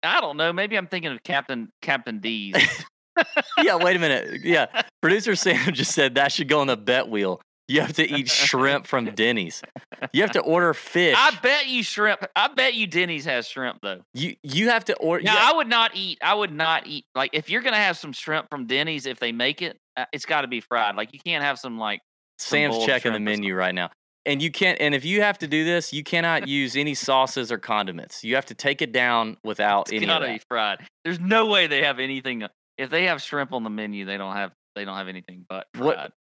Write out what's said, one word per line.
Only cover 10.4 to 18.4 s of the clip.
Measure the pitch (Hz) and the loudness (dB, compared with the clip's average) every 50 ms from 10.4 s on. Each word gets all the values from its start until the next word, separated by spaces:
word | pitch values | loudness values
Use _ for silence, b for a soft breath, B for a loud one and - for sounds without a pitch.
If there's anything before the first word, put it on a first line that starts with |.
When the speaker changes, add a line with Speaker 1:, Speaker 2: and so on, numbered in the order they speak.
Speaker 2:
order | - - 160 175 175 170 151 | 2 2 2 4 4 2 0
fish. | - - - - 165 180 165 131 | -2 -6 -4 0 2 4 6 6
Speaker 1:
I | 233 262 311 269 175 | 6 6 4 4 2
bet | - 247 277 294 277 262 | 2 2 2 2 2 0
you | 254 247 208 | -2 -2 -2
shrimp. | - - 202 208 214 202 - 190 - _ | -2 -2 0 2 2 2 0 -4 -4 _
I | 185 208 277 | 0 0 2
bet | 294 247 254 262 240 | 2 2 2 2 2
you | 226 214 185 | 0 -4 -2
Denny's | 160 175 180 175 165 147 139 | 0 0 0 0 -2 -6 -4
has | 165 131 123 117 | -2 -2 -2 -2
shrimp | - - 135 131 123 - - | -4 -8 -6 -6 -6 -6 -6
though. | - 101 95 90 - _ _ | -8 -8 -8 -8 -12 _ _
Speaker 2:
You, | 127 123 - - _ | -6 -6 -6 -6 _
you | - 147 131 156 214 233 | -10 -4 -2 0 2 4
have | 240 226 220 | 2 2 2
to | - 208 | -2 -2
order. | - - 160 170 170 | 0 0 0 0 2
Speaker 1:
Now, | - 202 214 | 2 4 4
Speaker 2:
Yeah. | 208 220 262 | 6 6 6
Speaker 1:
I | 311 | 6
would | 330 294 226 | 4 2 2
not | 240 233 226 226 - | 2 2 2 2 0
eat, | 185 190 185 165 _ | -4 -8 -8 -8 _
I | - 165 202 | 0 0 2
would | 208 208 185 | 2 0 -2
not | 151 151 160 160 165 151 - - | -2 -2 0 2 2 0 -2 -6
eat, | 151 143 - _ _ | -12 -12 -12 _ _
like, | 131 135 - - | -2 -2 0 -2
if | 151 156 - | -4 -4 -2
you're | 196 240 | -4 -2
gonna | 240 262 226 | 0 0 2
have | 214 208 190 170 | 2 2 2 0
some | - - 151 | -2 -8 -12
shrimp | 127 - - - 156 156 | -12 -10 -6 -4 -4 -4